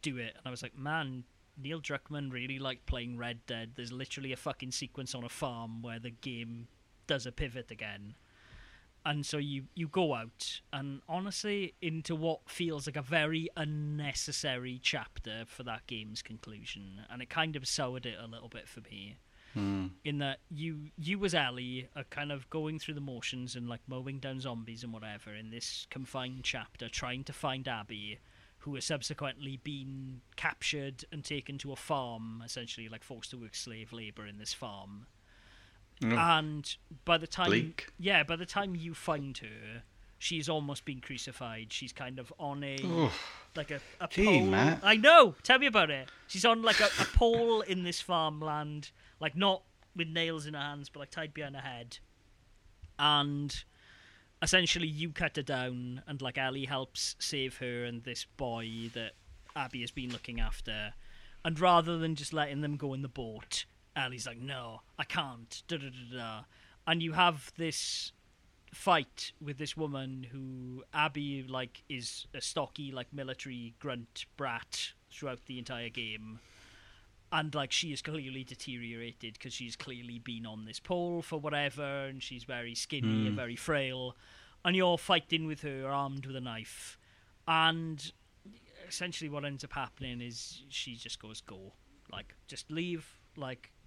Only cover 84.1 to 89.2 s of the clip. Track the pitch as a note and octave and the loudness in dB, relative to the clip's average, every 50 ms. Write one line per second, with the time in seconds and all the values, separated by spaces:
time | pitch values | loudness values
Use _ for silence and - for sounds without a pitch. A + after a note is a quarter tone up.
84.1 | A#2+ - - - - - - - - - - F3 F3+ F#3 F#3 F3+ F3 E3 - - | -6 -10 -16 -20 -20 -20 -20 -20 -20 -2 2 4 6 8 8 6 6 4 4 6
85.1 | F#3+ E3+ - - E3 D#3+ D#3+ D#3 D#3 D3 - D3 C#3 C3+ C3+ C3+ C#3 C#3 C#3 C#3 | 4 4 6 4 2 0 2 0 -2 -4 -4 -6 -4 -4 -2 0 0 0 0 0
86.1 | C3+ C#3 C3 C3+ C3+ C3 B2 B2+ A2+ A2+ A2+ - - - - - - - - - | -2 -4 -6 -6 -6 -6 -6 -6 -6 -6 -8 -10 -12 -12 -12 -14 -14 -16 -20 -20
87.1 | - - - - - _ _ - D#3+ D#3+ D#3+ E3 E3 E3 E3 D#3+ D#3+ C#3+ C#3+ - | -20 -20 -20 -20 -20 _ _ 4 6 8 8 6 6 4 0 -4 -4 -6 -8 -10
88.1 | - _ _ _ _ _ _ G3+ G#3 - - - - - - F3+ - - F3+ F3+ | -12 _ _ _ _ _ _ -20 -20 -20 -20 -20 -20 -20 -12 -10 -6 -4 -4 -4
89.1 | E3+ - | -4 -4